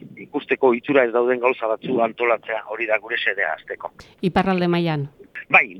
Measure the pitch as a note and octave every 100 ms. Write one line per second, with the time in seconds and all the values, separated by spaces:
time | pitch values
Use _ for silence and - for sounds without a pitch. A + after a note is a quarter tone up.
0 | - - - D3 - B2+ C3+ A#2+ - C3+
1 | A#2+ A2+ A#2+ B2 A#2+ B2+ A2 A2 - B2+
2 | A2+ A2 A#2+ G#2+ - A2 G2+ A2 A2+ G#2+
3 | G#2+ A#2 A2+ G2 E2+ D#2 - F#2+ - -
4 | - - F#3+ F#3+ F#3 F#3 F3 F3 E3+ D#3
5 | C#3+ - - - - F#3 B2+